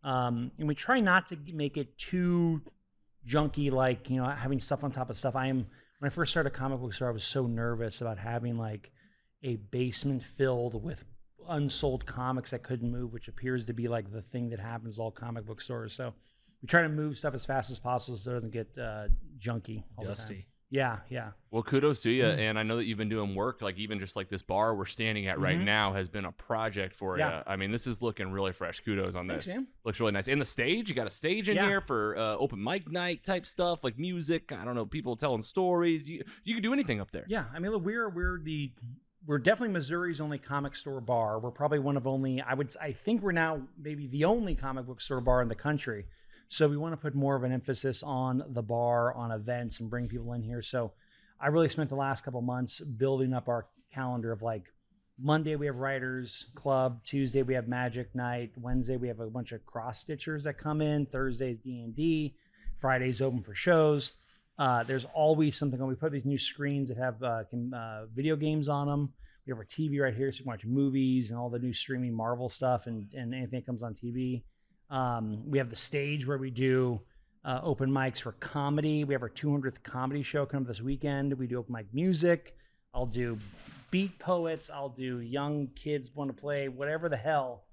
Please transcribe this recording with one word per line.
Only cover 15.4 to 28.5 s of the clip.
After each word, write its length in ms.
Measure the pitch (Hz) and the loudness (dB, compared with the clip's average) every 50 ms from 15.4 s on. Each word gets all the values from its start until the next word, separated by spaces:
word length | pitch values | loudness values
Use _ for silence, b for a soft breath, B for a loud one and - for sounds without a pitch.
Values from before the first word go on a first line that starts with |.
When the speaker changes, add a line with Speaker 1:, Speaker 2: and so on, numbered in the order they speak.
| 107 | -8
Speaker 1:
book 140 | 107 113 - | -10 -10 -12
stores. 320 | - - 127 117 113 107 - | -8 -8 -6 -6 -6 -8 -8
So 200 | - 127 120 113 - b b b b b b b b | -8 -8 -8 -8 -12 b b b b b b b b
we 60 | - 127 | -4 4
try 140 | - 170 170 | 6 6 6
to 60 | 160 | 6
move 280 | 151 151 151 151 143 - | 2 0 0 -2 -4 -2
stuff 160 | - 151 135 | -4 -4 -4
as 120 | 131 - | -4 -4
fast 260 | - 135 135 120 127 | -2 -2 -2 0 -2
as 80 | 127 - | -6 -6
possible 380 | - 123 123 123 - - 123 107 | -2 0 0 0 -2 -4 -8 -8
so 140 | 95 123 | -6 -4
it 20 | 123 | -4
doesn't 180 | 123 113 113 110 | -4 -4 -4 -4
get, 240 | 117 110 110 - 135 | -6 -6 -6 -8 -10
uh, 300 | 123 113 107 107 107 104 - - - - 147 131 | -8 -8 -6 -6 6 6 6 6 6 -8 -14 -8
junky 440 | 98 120 120 113 95 - 110 107 98 - - - | -6 -4 -4 -4 -4 -6 -10 -10 -10 -12 -12 -10
all 60 | 113 | -8
the 60 | 95 | -6
time. 60 | 101 | -6
Speaker 2:
Dusty. 300 | 101 110 110 101 95 95 _ _ _ _ _ | -6 -6 -8 -10 -12 -14 _ _ _ _ _
Speaker 1:
Yeah, 280 | 131 135 135 127 113 107 - - | -2 0 0 0 -2 -4 -8 -8
yeah. 220 | 127 127 113 107 101 - _ _ | -8 -8 -8 -10 -14 -18 _ _
Speaker 3:
Well, 140 | - 113 113 | -4 -4 0
kudos 380 | - 135 135 135 151 147 - - | 4 4 6 6 6 4 4 2
to 80 | 113 | 4
you, 140 | 117 131 123 | 4 6 6
Speaker 1:
Mm. 120 | 110 95 71 | 4 4 4
Speaker 3:
and 220 | 107 110 110 107 | 2 2 2 2
I 20 | |
know 160 | 110 110 113 120 | 0 2 0 0
that 80 | 113 | 0
you've 140 | 107 113 101 | 0 0 -2
been 100 | 110 107 | -2 -2
doing 240 | 107 110 104 101 95 | 0 0 0 0 0
work, 300 | 95 101 123 127 - 113 | 0 0 -2 -2 -2 -4
like, 140 | 101 92 90 | -4 -4 -4
even 200 | 107 104 107 101 | -6 -4 -4 -6
just, 160 | 95 95 - | -6 -6 -6
like, 140 | 107 98 92 | -6 -6 -4
this 140 | 98 95 - | -6 -6 -2
bar 320 | - 90 98 107 113 113 | 0 2 4 4 4 2
we're 100 | 98 98 | 0 -2
standing 400 | - - - 113 110 110 104 98 | -6 -4 -2 0 0 0 0 0
at 140 | 95 92 76 | -2 0 2
right 160 | 95 92 92 | 2 2 4
Speaker 1:
Mm-hmm. 100 | 85 92 | 4 4
Speaker 3:
now 280 | 104 104 107 107 98 95 | 4 4 4 4 2 2
has 140 | 98 95 87 | 0 -2 -2
been 160 | - 104 98 | -4 -6 -6
a 60 | 87 | -6
project 640 | 80 - - - 120 110 113 110 101 101 95 95 - | -8 -10 -6 -2 -2 0 0 -2 -2 -2 -4 -4 -6
for 240 | - 101 95 90 90 | -6 -4 -2 0 0
Speaker 1:
Yeah. 200 | 156 147 82 78 | 0 0 0 -4
Speaker 3:
ya. 60 | - - | -4 -4
I 80 | 98 | -2
mean, 160 | 95 98 98 | -2 0 0
this 160 | 107 120 - 127 | 0 -2 -2 -2
is 160 | 117 104 120 | -4 0 -2
looking 280 | 117 104 - 101 95 | -2 -2 -2 -4 -4
really 200 | 95 98 98 95 | 0 0 0 0